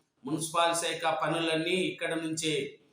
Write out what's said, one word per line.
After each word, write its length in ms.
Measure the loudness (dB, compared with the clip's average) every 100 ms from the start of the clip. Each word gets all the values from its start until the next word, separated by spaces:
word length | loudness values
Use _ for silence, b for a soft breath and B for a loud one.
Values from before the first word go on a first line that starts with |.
| _ _
మున్సిపల్ 500 | -4 -4 0 2 4
శాఖ 480 | 2 -2 0 0 0
పనులన్నీ 480 | 0 0 2 0 2
ఇక్కడ 440 | 0 0 -2 -4
నుంచే. 640 | -2 -2 -2 0 0 -2 -8 _